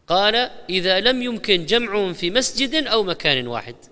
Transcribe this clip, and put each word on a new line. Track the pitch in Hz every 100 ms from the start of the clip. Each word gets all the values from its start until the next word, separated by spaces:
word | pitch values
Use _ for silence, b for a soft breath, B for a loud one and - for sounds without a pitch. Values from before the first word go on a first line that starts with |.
| -
قال: | 180 208 226 247 - -
"إذا | 185 180 185
لم | 226 262
يمكن | 247 220 - 180 156
جمعهم | 233 226 208 185
في | 165 175
مسجد | 233 - 233 262 311 262
أو | 220
مكان | 185 160 156 131 120
واحد" | 117 117 - -